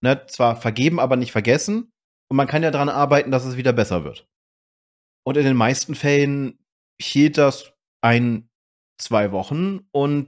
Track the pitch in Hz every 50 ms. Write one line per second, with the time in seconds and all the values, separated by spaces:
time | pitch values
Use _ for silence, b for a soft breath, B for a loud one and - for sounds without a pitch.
0 | - 127 185 185 - - - - 123 117 113 - - 117 110 120 131 156 170 160
1 | 127 127 131 123 120 - - 110 104 117 131 156 - - 208 226 240 - _ _
2 | _ _ _ _ _ _ 135 139 139 - 151 156 165 160 143 139 143 143 - 139
3 | 143 139 147 143 143 131 131 127 127 131 123 127 123 131 117 117 104 - 92 87
4 | 73 69 55 - _ _ _ _ _ _ _ _ _ _ _ _ _ _ _ _
5 | _ _ _ _ _ 131 135 147 143 135 131 120 113 120 139 - - - 147 -
6 | - 143 143 143 143 143 143 139 135 123 - _ _ _ _ _ _ _ _ -
7 | - - - 139 147 151 147 151 143 139 135 - - - _ _ _ _ _ _
8 | - 120 117 120 123 120 117 110 - _ _ _ _ _ _ _ _ _ _ -
9 | - - 117 107 104 98 98 95 92 - 143 160 180 196 196 190 - _ - 143
10 | 143 143 147 147 139